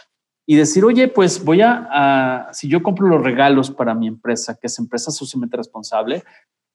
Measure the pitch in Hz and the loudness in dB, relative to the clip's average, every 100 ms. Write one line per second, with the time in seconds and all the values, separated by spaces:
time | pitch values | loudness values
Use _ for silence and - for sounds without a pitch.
0 | _ _ _ _ - 151 151 185 220 247 | _ _ _ _ 2 2 4 4 4 4
1 | 254 233 185 - 143 170 226 240 - 139 | 2 4 2 0 0 4 4 2 -2 0
2 | 139 135 131 127 - - 147 170 170 180 | 2 2 0 -4 -8 -12 -4 -2 -2 0
3 | 196 156 127 123 139 135 131 - 120 113 | 2 2 2 2 4 4 0 -4 -4 -2
4 | 113 113 120 113 - 113 120 - 117 120 | -4 -6 -6 -6 -6 -10 -10 -8 -8 -8
5 | 135 147 131 135 120 117 113 113 107 110 | -8 -10 -10 -8 -8 -8 -10 -14 -8 -6
6 | 113 165 - _ _ _ _ | -4 -6 -10 _ _ _ _